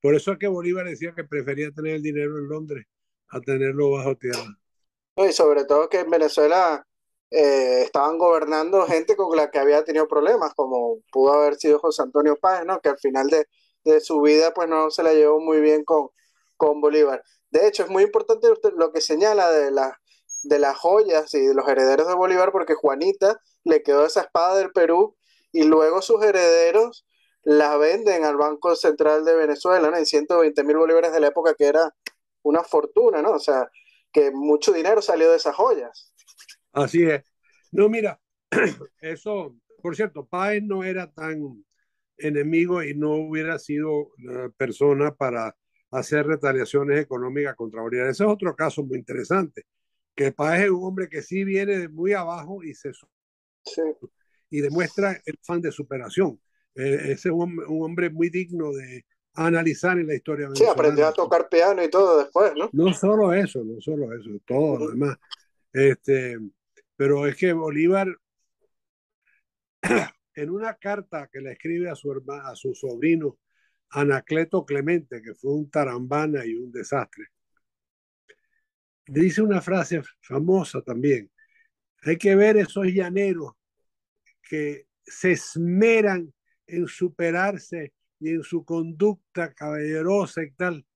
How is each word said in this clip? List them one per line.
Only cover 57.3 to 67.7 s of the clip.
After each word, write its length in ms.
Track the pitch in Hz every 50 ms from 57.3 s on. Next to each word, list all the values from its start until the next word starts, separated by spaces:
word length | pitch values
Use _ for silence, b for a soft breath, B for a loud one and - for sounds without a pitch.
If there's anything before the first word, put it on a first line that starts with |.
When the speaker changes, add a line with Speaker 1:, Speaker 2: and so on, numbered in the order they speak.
| 160
Speaker 1:
un 60 | 170 175 175 170 165
hom-, 80 | 160 151
un 140 | 156 160 160
hombre 240 | 160 170 170 175 170
muy 200 | 156 165 165 170
digno 440 | 160 180 185 170 175 170 160 147 143
de 320 | 139 131 127 127 123 _ _ _ _ _ _ _
analizar 640 | - 160 165 170 165 160 165 143 - - 180 180 175
en 100 | 170 156
la 60 | 151
historia 360 | 127 _ - 156 147 143 139 139
Speaker 2:
Sí, 120 | 135 220
aprendió 400 | 233 170 - 151 151 151 147 151
Speaker 1:
venezolana. 40 | 156
Speaker 2:
a 40 | 156
tocar 340 | - 175 165 175 170 170 -
piano 320 | - 165 170 190 202 185 175
y 60 | 160
todo 280 | 165 185 196 185 170 151
después, 320 | 139 143 _ 170 202 202 151
¿no? 140 | 147 175 226 -
Speaker 1:
No 200 | 143 165 190 175
solo 380 | - - 190 214 214 208 185 170
eso, 300 | 196 196 - - 131 113
no 160 | 113 113 110
solo 340 | - 147 156 147 139 117 117
eso, 160 | 120 104 110 104 101 _
todo 320 | _ 123 135 151 156 - -
lo 60 | 151
Speaker 2:
Ujú. 60 | 156
Speaker 1:
demás. 260 | - 120 143 143 131 _ B B B B B B B _ _ _ _
Este, 640 | 135 139 139 127 - _ - 139 131 127 123 120 113 110 101 _ _ _ _ _ _ _ _ _ _
pero 280 | 139 139 143 143 143 143
es 80 | 135 -
que 160 | - 185 170
Bolívar, 540 | 165 160 156